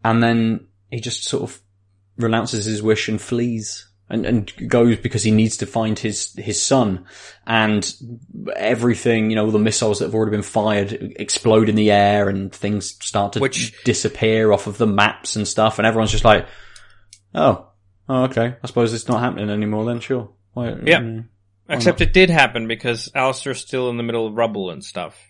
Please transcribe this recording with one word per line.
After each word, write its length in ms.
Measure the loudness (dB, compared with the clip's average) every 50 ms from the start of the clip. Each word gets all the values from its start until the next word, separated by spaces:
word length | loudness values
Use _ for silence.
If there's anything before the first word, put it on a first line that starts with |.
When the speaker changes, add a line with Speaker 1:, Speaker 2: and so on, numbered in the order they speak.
| 2
Speaker 1:
And 160 | 2 2 4
then 460 | 2 2 2 2 2 0 -2 -4 -6 _ _ _ _ _
he 80 | -12 -10
just 220 | -8 -8 -8 -8 -6
sort 180 | -6 -4 -4 -6
of 160 | -6 -10 -18 _ _ _ _ _ _ _ _ _ _ _
renounces 480 | -2 0 0 2 0 0 -2 -4 -4 -4
his 160 | -4 -4 0 2
wish 260 | 2 2 2 2 -4
and 100 | -4 -6
flees. 720 | -4 -4 -2 -2 -2 -2 -4 -6 -8 -10 -14 -14 -18 _ _ _ _ _
And, 160 | -6 -4 -2
and 420 | 0 0 -2 -2 -4 -12 -12 -4 0
goes 280 | 2 4 4 4 4
because 260 | 2 -2 -4 -4 0 2
he 80 | 4
needs 260 | 4 4 4 2 0
to 80 | -4 -8
find 320 | -4 -2 -2 -2 -2 -4
his, 360 | -4 -4 -6 -6 -6 -10 -10 _
his 260 | -12 -8 -6 -4 -4
son. 440 | 0 2 2 4 4 2 0 -4 -8 -16 -20 -20 -20 -20 -20 _ _
And 440 | 0 0 2 2 2 0 0 -2 -4 -12 _ -16 -18 -18 -18 -18 _ -16 -12 -10 -10 -8
everything, 760 | -4 -2 -2 0 2 2 0 0 2 2 2 2 2 2 2
you 40 | 2
know, 100 | 2 2
all 60 | 2
the 60 | 2
missiles 420 | 4 2 2 2 2 0 0 0 0
that 60 | -2
have 80 | -2 0
already 180 | 0 0 0
been 120 | 0 -2 -4
fired 480 | -2 -2 0 2 2 2 0 0 -2 -6 -10 -10 -12 -10
explode 520 | -10 -6 -6 -6 -2 2 4 4 4 4
in 80 | 4 2
the 140 | 2 4 4
air 400 | 6 6 6 4 4 2 2 0
and 220 | -2 -2 -6 -8 -8
things 420 | -6 -4 -4 -4 -4 -6 -8 -12 _ -14
start 300 | -4 -2 -2 -2 -2 -2
to 60 | -2
Speaker 2:
Which 420 | -2 -2 -2 -4 -6 -8 -10 -4 -2
Speaker 1:
disappear 680 | -2 -2 0 -2 -4 -2 0 0 2 2 4 4 4
off 160 | 2 2 0
of 100 | -8 -4
the 80 | 0 0
maps 500 | 2 4 4 4 2 2 -4 -10 -8 -6
and 120 | -6 -6
stuff. 320 | -4 0 2 2 2 2 2
And 80 | 2
everyone's 240 | 2 2 2 0 2
just 140 | 0 4 6
like, 200 | 6 6 6 2 -4 -16 -20 -20 -20 -20 -20 -20 _ -20 -20 _ _ -20 _ _ _ -2
"Oh, 360 | 2 2 2 2 0 -6 _ _ _ _ _ _ _ _
oh, 160 | -4 0 0 0
okay. 300 | 0 0 -2 -2 -2 -4 _
I 60 | -14
suppose 260 | -4 0 0 0 0 0
it's 140 | -4 -4
not 140 | -2 -2 0
happening 280 | 0 -2 -4 -4 -6 -4
anymore 360 | -4 -4 -4 -4 -2 -4 -4
then, 140 | -4 -4 -6
sure." 300 | -6 -6 -6 -6 -6 -10 _ _ _ _ _
Why, 220 | -8 -6 -6 -8 -4 0
Speaker 2:
Yeah. 140 | 0 0 2
Speaker 1:
mm, 260 | 0 -6 -8 -10 -12 _ _ _ _ _ _ _ _
why 100 | -6 -4
Speaker 2:
Except 240 | 2 2 2 2 2
Speaker 1:
not? 80 | 0 4
Speaker 2:
it 40 | 6
did 160 | 6 6 6
happen 380 | 6 4 4 4 2 -4 -4
because 420 | -4 -6 -4 -2 -4 -4 -4 -8 -6 _
Alistair's 460 | 0 0 0 -2 -2 -6 -8 -8 -8
still 280 | -8 -6 -4 -2 -2 -2
in 80 | -2
the 60 | -4 -4
middle 240 | -4 -2 -2 -4
of 80 | -4 0
rubble 340 | 0 0 0 0 -6 -6 -6
and 140 | -8 -12 -16
stuff. 340 | -12 -10 -10 -10 -10 -12 _ _